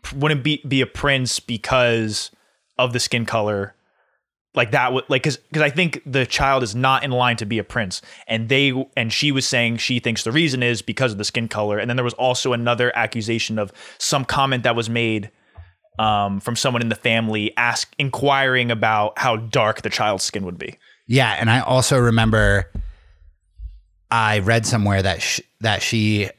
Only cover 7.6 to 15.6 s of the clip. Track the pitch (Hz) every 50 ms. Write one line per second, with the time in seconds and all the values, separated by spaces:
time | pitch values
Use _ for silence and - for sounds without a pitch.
7.6 | 101 _ - 123 107 92 - - - - - - - - 113 113 113 113 135 135
8.6 | 139 139 127 131 135 - _ 127 117 113 107 - 143 147 139 135 123 - 135 120
9.6 | 120 113 117 113 - - 127 120 - 123 113 104 - 113 117 156 170 151 131 131
10.6 | 123 120 120 107 - - 107 - 135 123 104 98 104 - - 123 117 113 - 107
11.6 | 104 104 104 104 101 120 120 131 123 120 117 - 123 127 123 - - 135 123 117
12.6 | 117 120 120 110 123 123 - 117 113 110 - 120 104 113 113 117 - - 113 110
13.6 | 104 98 - - - - - _ - - - 139 127 - - 139 135 135 131 123
14.6 | 110 127 117 117 113 113 117 117 117 113 110 107 101 107 _ _ _ _ _ -